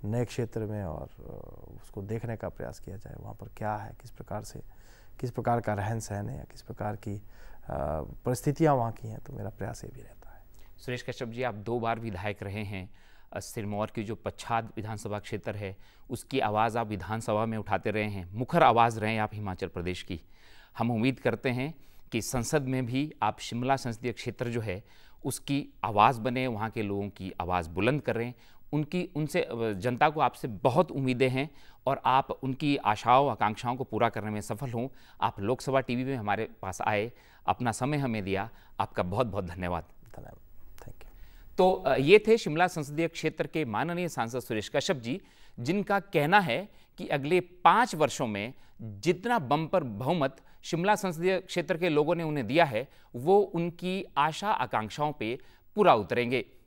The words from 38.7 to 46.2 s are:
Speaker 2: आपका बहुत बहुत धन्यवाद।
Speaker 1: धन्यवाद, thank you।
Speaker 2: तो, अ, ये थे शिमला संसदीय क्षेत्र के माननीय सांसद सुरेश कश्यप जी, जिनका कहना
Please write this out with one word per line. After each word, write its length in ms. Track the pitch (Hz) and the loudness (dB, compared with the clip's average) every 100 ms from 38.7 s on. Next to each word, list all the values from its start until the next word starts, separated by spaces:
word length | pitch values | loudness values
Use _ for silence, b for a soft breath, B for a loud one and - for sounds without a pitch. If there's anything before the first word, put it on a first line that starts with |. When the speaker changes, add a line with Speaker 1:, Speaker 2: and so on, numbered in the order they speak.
| b | b
Speaker 2:
आपका 240 | 104 - | -4 0
बहुत 240 | 92 101 123 | -2 0 0
बहुत 180 | 95 92 | 0 -6
धन्यवाद। 380 | 85 90 87 - - - - | -4 -4 -4 -6 -16 -16 -16
Speaker 1:
धन्यवाद, 600 | - - - - - - | -16 -18 -18 -16 -16 -14
thank 200 | - - | -14 -14
you। 80 | - b b b b - | -16 b b b b 4
Speaker 2:
तो, 140 | 185 | 4
अ, 240 | - - 131 | 6 2 2
ये 280 | 139 208 214 | 8 8 8
थे 100 | 226 | 4
शिमला 300 | 196 151 180 | 4 2 2
संसदीय 400 | 170 139 147 165 | 2 -6 -2 -2
क्षेत्र 400 | - 156 - 151 | 0 -4 -2 -4
के 180 | 165 143 | -2 -2
माननीय 440 | 104 143 175 175 | -2 -2 -2 -4
सांसद 300 | - 117 127 | -2 -4 -4
सुरेश 320 | 117 110 101 147 | -2 -4 -2 -2
कश्यप 220 | - 160 | 0 -2
जी, 240 | 113 165 b b b b | -2 -6 b b b b
जिनका 400 | 120 196 196 202 | -2 0 2 0
कहना 400 | - 165 | 2 2